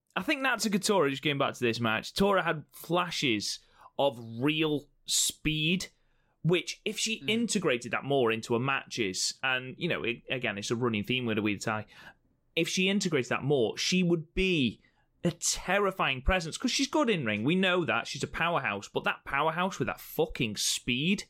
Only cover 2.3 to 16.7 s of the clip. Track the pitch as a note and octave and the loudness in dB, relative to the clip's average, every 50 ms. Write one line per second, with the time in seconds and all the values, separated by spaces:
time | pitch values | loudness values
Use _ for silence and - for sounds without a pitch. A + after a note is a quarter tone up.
2.3 | G3 F#3 D#3+ E3 D#3+ D#3 C#3 - - - - - E3 F3 F3+ F3 - - - C#3 | 4 4 2 2 -2 -2 -6 -12 -16 -14 -6 -2 0 0 0 0 -2 0 2 2
3.3 | A2 G#2 F#2+ - - - - _ _ - - - _ - C#3+ C#3+ B2 A#2 A#2 A2+ | 2 2 0 -4 -6 -8 -10 _ _ -20 -20 -10 _ 0 0 0 0 -2 -8 -12
4.3 | A2+ A2+ B2 D3+ D#3 D#3 D#3 D#3 D3+ C#3 - - _ _ _ - - - - - | -6 -2 0 0 2 2 0 0 0 -2 -4 -8 _ _ _ -2 0 0 0 0
5.3 | - - - D#3 D#3 D#3 D3+ D#3 F3+ F3+ - - - _ _ _ _ _ _ _ | -2 -2 -2 -2 0 0 0 0 0 0 -2 -6 -12 _ _ _ _ _ _ _
6.3 | _ _ - D#3 F3+ F3 - - - - - G#3 G#3+ - - A3 A3+ - C#3 C3+ | _ _ 0 0 2 0 0 -4 -8 -8 -8 -8 -6 -4 -4 -4 -4 -4 -2 -2
7.3 | G#3+ A#3 A#3+ G#3+ - G#3+ E3 D#3+ B2+ A#2+ B2 A#2+ A#2 - - C3 C#3 C#3 B2 A2+ | 0 0 0 0 0 0 2 2 0 0 -2 -4 -6 -4 -2 0 2 4 4 4
8.3 | A2+ A2+ A2 - A#2+ A2+ B2+ C#3 C3+ C3+ - - - - A2+ F#2+ F#2 - - - | 2 0 0 0 0 0 2 0 0 -2 -4 -4 -4 -2 -2 -2 -2 -2 -2 -4
9.3 | - - - C3+ B2+ B2+ B2+ B2+ B2+ - - F3 A2 E2 D#2 A2 A#2+ A#2 - - | -4 -4 -2 -2 -2 -2 -4 -6 -8 -6 -4 -2 -2 -2 -2 -4 -4 -6 -6 -6
10.3 | C3 C3 A#2+ A2+ G#2 G2 G#2 - B2+ A2+ B2 B2 A2+ G#2 G2+ - B2+ B2+ B2 A#2 | -6 -4 -2 -4 -4 -4 -4 -2 -2 0 0 0 0 0 0 0 -2 -2 0 0
11.3 | A2 G#2+ G#2 G#2+ G#2 F#2+ - A#2+ A2 G#2+ G#2+ - - - - - - _ _ _ | 0 0 2 0 0 -2 -2 -4 -4 -4 -6 -10 -16 -20 -20 -20 -20 _ _ _
12.3 | _ _ _ _ _ - E3 - - - F#3 F#3+ G3 G#3 F#3+ F#3 D#3 C#3 A#2+ - | _ _ _ _ _ -2 0 0 0 2 2 2 2 2 0 0 0 0 0 0
13.3 | B2+ G#2 - C3+ D3 C#3 A#2 G#2 - - - - F3+ F3+ F#3 E3+ E3+ E3+ D#3 - | -2 -2 0 2 2 2 2 2 0 -2 -2 0 2 2 4 4 2 0 -2 -4
14.3 | _ - F#3 F#3 F3+ D#3+ C3 A2+ F2+ - _ _ _ _ _ _ _ _ - F3 | _ -2 0 2 2 2 2 0 0 -4 _ _ _ _ _ _ _ _ -4 -4
15.3 | E3 - - - - - - - F#3 G3+ G3+ F#3+ F#3 - F3 D3 C3+ C3 B2+ - | -2 -2 -2 -2 -2 -2 -2 -2 0 0 0 0 0 0 0 0 0 0 2 2
16.3 | F#3+ F#3 D#3+ D#3+ - - - B3+ | 2 2 2 -2 -4 -4 -2 -2